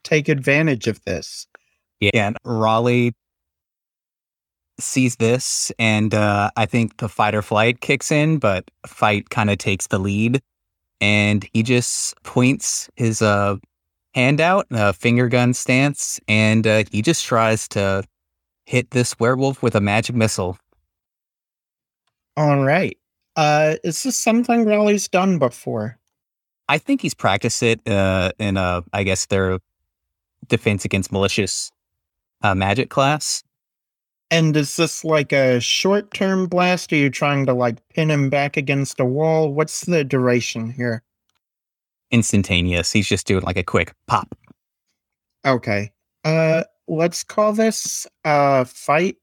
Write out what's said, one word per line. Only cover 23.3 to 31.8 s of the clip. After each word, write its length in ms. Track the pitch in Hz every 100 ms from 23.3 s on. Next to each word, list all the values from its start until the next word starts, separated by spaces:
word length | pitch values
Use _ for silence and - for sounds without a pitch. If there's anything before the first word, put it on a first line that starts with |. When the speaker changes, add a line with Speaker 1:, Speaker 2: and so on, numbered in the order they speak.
| -
Speaker 1:
Uh, 400 | 151 151 156 156
is 200 | 175 -
this 140 | 269 -
something 480 | 233 226 247 233 214
Raleigh's 420 | 208 208 208 -
done 300 | 185 190 170
before? 580 | 123 - 127 117 110 - _ _ _ _ _ _ -
Speaker 2:
I 80 | 156
think 240 | - 277
he's 120 | 147
practiced 480 | - 101 101 117 -
it, 240 | 120 113 117
uh, 440 | 98 95 92 92 -
in 160 | 101 95
a, 260 | 90 90 87
I 100 | 101
guess, 220 | 98 92 -
their 340 | 98 95 92 _ _ _ _ _ _ _ - -
defense 380 | 120 113 101 104
against 260 | 98 -
malicious, 600 | 98 98 - 95 - - _